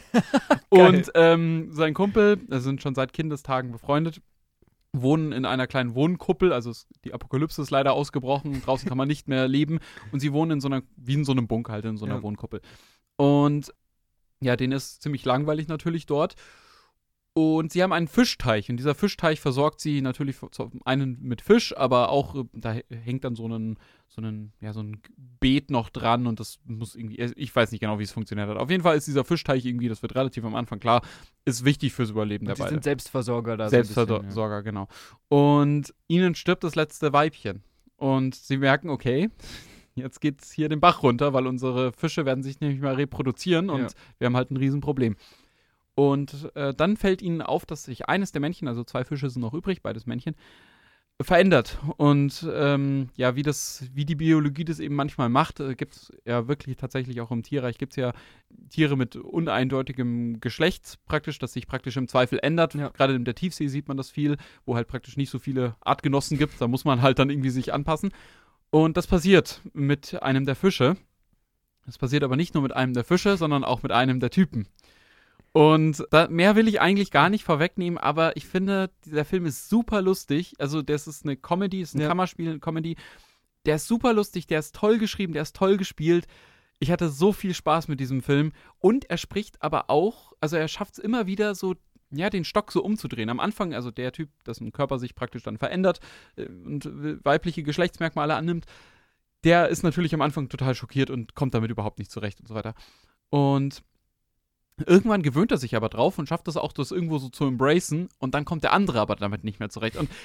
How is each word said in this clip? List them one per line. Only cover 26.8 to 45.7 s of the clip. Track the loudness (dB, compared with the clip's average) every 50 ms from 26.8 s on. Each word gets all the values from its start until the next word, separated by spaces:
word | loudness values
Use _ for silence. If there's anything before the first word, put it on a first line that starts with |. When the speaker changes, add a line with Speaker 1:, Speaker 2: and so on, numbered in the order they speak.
| -10 -12 -12
Speaker 2:
irgendwie, | -12 -12 -12 -6 -6
äh, | -6 -6 -6
ich | -8 -10 0 2
weiß | 2 2 2
nicht | 0 -4
genau, | -4 -4 -2 -4
wie |
es | -4 -6
funktioniert | -6 -8 -8 -6 -6 -6 -4 -4
hat. | -4 -4
Auf | -2 0
jeden | 0 2
Fall | 4 2 2 2
ist | 0
dieser | 0 -2 -2 0
Fischteich | 0 -2 -2 0 -2 -2 0 0
irgendwie, | -2 -4 -2 -2 -4
das | -4 -6
wird | -8 -4 -2
relativ | -2 -2 -2 -4 -6 -8
am | -6 -6
Anfang | -6 -6 -6 -10 -4
klar, | 2 2 2 2 2 -2 -12 -20 -20 _ _ _ _
ist | -4 -4 2 2
wichtig | 2 2 2 -2 -4 -2
fürs | -2 -4 -2
Überleben | -2 -4 -2 -2 -4 -6
Speaker 1:
Und | -6 -6
Speaker 2:
der | -6
Speaker 1:
die | -6
Speaker 2:
beiden. | -4 -4 -6
Speaker 1:
sind | -4 -2
Selbstversorger | -2 -4 -4 -6 -6 -6 -6 -4 -2 -4 -4 -4 -4 -4
da | -4 0 2
so | 4
ein | 4
bisschen, | 4 2 0 0
ja. | 0
Speaker 2:
Selbstversorger, | 0 0 -4 -4 -6 -6 -6 -4 -4 -6 -8
genau. | -8 -8 -8 -8 -10 -10 -14 -20 -20 -20 -20 _ _ _
Und | 4 6 6 6 6 6 4 4 2 0 -2 -6 -14 _ _ 0
ihnen | 2 2 2 2 0
stirbt | 0 0 -2 -2 0 -2
das | -4 -2
letzte | -2 -2 -2 -4 -4 -2 2 4
Weibchen. | 4 2 2 -2 -6 -8 -8 -8 -8 -14 _ _ _ _ _ _
Und | _ -2 0 0 0 0 -2 -6
sie | -10 -6 -4 -2 2
merken, | 4 2 2 2 0 -4
okay, | -6 -4 -2 0 0 2 0 0 -4 -10 -18 -18 -18 -18
<laughs> | -20 -20 -20 -20 _ _ _
jetzt | -10 -10 -10 -8 -4
geht's | -4 -4 -4 -4 -12 -12
hier | -6 -4 -2 -2
den | 0 4
Bach | 4 4 4 4
runter, | 4 2 4 4 2 2
weil | 2 0 0
unsere | 0 -2 -2 -4 -2 -2 0 -2 -2 -2
Fische | -4 -6 -4 -2 -2 -2
werden | 0 -2 -2
sich | -4 -6 -6 -4
nämlich | -4 -4 -2 -2
mal | -2 -2 0
reproduzieren | -2 -2 -2 -4 -4 -4 -4 -4 -4 0 0 2 2 2 -2
und | -2 -4
Speaker 1:
Ja. | -4 -6 -8 -14 -20 -20 _ _
Speaker 2:
wir | -2
haben | 0 0
halt | 0 0 -2
ein | -2 0
Riesenproblem. | 0 0 0 0 -2 -4 -2 0 0 0 0 -4 _ _ _ _ _ _ _ _ _ _